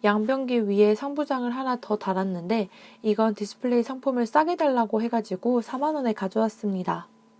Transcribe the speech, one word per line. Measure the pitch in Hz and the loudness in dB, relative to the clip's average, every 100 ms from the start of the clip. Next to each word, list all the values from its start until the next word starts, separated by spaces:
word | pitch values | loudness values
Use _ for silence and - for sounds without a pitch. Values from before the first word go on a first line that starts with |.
양변기 | 208 208 214 269 262 240 208 | 4 2 2 -2 0 0 2
위에 | 202 208 | 4 4
상부장을 | 214 277 285 285 269 247 | 4 -2 -4 -2 -2 -2
하나 | 247 262 247 | -4 -4 -4
더 | - 214 | -2 -4
달았는데 | - 185 190 180 170 226 190 - - - | -2 -2 -2 -4 -2 -2 -2 -8 -20 -6
이건 | 220 208 226 | -2 2 2
디스플레이 | 208 208 - 254 240 | 0 -6 -4 0 2
상품을 | 233 262 277 247 233 | 0 -2 -2 0 2
싸게 | 294 311 359 | 2 2 2
달라고 | 302 247 226 220 | 2 2 0 0
해가지고 | 233 233 214 185 233 247 | 0 -2 -4 -4 0 0
사만 | 220 254 294 | 0 -2 -2
원에 | 302 247 | 0 -2
가져왔습니다. | 214 190 220 220 214 208 190 180 170 - _ _ | -2 -2 0 0 -2 -4 -2 -2 -4 -8 _ _